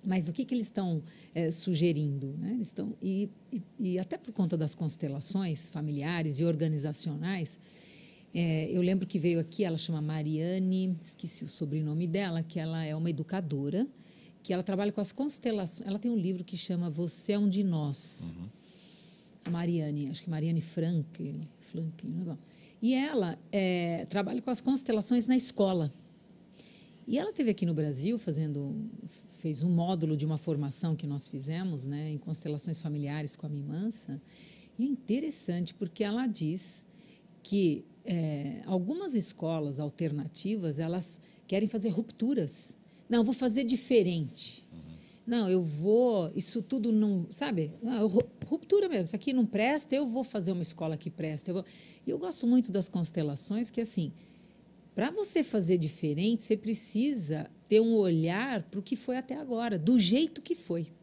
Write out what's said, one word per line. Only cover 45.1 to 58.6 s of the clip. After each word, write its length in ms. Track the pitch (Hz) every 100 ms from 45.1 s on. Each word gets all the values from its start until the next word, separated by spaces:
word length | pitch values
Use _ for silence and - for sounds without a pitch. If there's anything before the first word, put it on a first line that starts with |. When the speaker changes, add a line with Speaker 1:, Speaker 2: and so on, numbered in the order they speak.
| - -
Speaker 1:
Não, 220 | 240 196
eu 140 | 185
vou, 680 | 165 147 175 226 254 208 160
isso 280 | - - 233
tudo 280 | - 262 226
não, 340 | 220 214 190 170
sabe? 420 | - 285 185 156 -
Não, 180 | 233 247
eu, 60 | 208
ru-, 200 | 190 494 - -
ruptura 420 | 320 - 403 381
mesmo, 160 | 262
isso 120 | 165 196
aqui 160 | -
não 120 | 254 220
presta, 480 | 202 233 302 -
eu 120 | 269 277
vou 180 | 233
fazer 280 | 254 214 175
uma 100 | 180
escola 340 | 160 - 160 156
que 140 | 160
presta. 400 | - 160 151 -
Eu 40 | 180
vou, 80 | - - - - -
e 40 |
eu 80 | -
gosto 280 | 359 - 240
muito 260 | 254 240
das 160 | 190 170
constelações, 840 | 175 160 180 151 143 - 208 240
que 100 | -
assim, 320 | 226 - 151 - - - - - - - -
pra 160 | - 254
você 320 | 370 403 339
fazer 340 | 269 220 170 180
diferente, 640 | 156 - 156 147 202 233
você 140 | - 214
precisa 920 | 214 214 - 208 277 262 151 156 160 - -
ter 120 | 208
um 140 | 226
olhar 680 | 226 190 165 160 185 262 226